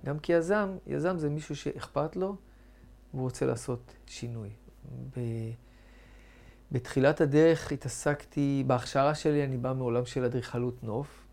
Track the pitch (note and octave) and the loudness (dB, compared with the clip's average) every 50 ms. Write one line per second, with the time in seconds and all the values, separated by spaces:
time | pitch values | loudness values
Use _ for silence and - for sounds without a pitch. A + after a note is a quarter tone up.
0 | - - C#3+ D3+ D3+ - E3+ E3+ E3 E3+ G3+ G#3+ G#3 F#3+ F#3+ - - - C#3 C#3+ | -4 -4 -6 -6 0 4 4 4 4 4 2 2 2 0 -4 -8 -8 -4 -2 0
1 | D3 F3+ F#3 F3 D#3 D3 D3 D#3 D3+ - D3+ C#3 - C#3+ C#3 - - - - C#3+ | 0 0 0 0 0 -2 -2 -2 -4 -6 -10 -6 -6 -6 -6 -6 -12 -4 -2 -2
2 | D3 D#3+ - F#3 F#3 F#3+ G3+ F#3+ - - - - - - - - - - - - | -2 -2 -2 -4 -4 -4 -4 -8 -12 -20 -20 -20 -20 -20 -20 -20 -20 -20 -20 -20
3 | - - - C3+ B2+ B2+ B2 - C3+ C3 B2+ A#2 - - B2+ A#2+ - - - - | -20 -12 -8 -4 -4 -4 -2 0 0 0 0 -2 -4 -6 -6 -6 -6 -16 -20 -20
4 | - - - - - A#2+ A#2+ A#2 G#2+ G2+ G#2+ - - - - - - C3 B2+ B2+ | -20 -18 -14 -10 -10 -8 -8 -8 -10 -10 -12 -16 -20 -20 -20 -20 -18 -16 -14 -12
5 | B2+ C3 C3 B2+ A#2+ A#2 A2+ A2+ A2+ A2+ A2+ A#2 - - - - - - - - | -12 -10 -8 -6 -6 -4 -4 -4 -6 -6 -8 -12 -14 -20 -20 -20 -20 -20 -20 -20
6 | - - - - - - - - - - - - - - D3 B2+ A#2 - - C3+ | -20 -20 -20 -20 -20 -20 -20 -20 -20 -20 -20 -20 -14 -4 -4 -4 -4 0 0 6
7 | C3 C#3 D#3+ - E3 C#3+ C3+ D3+ D#3+ E3 E3 D#3+ - - D3 C3 - B2+ - - | 6 6 6 6 4 4 6 8 8 8 8 6 2 -4 -6 -4 -4 -8 -8 -2
8 | - D3 D3 C#3+ - - - D3 C#3+ C#3 C#3 C#3 C3 C3 C3 B2 A#2+ - - C3+ | 0 0 0 0 -4 -8 -2 0 0 2 2 0 2 2 2 2 2 0 0 2
9 | C3+ C#3+ D3+ D3 - D#3 D3 D3 C#3+ C3+ C3 B2 A#2+ C3 C3 C3 C3 A#2+ A#2 A#2+ | 4 4 2 2 0 2 2 2 0 0 -2 -4 -2 -2 -2 -2 -2 0 0 0
10 | B2 A#2+ - C3+ B2+ A#2+ A#2 C3 A2+ - - A#2+ A#2+ B2 A#2+ - - A2 G#2+ A#2 | -2 -2 -2 0 0 0 0 -2 -4 -4 -4 -2 -2 -2 -4 -6 -8 -4 -4 -4
11 | C#3+ D3 - - - - | -4 -6 -12 -20 -20 -20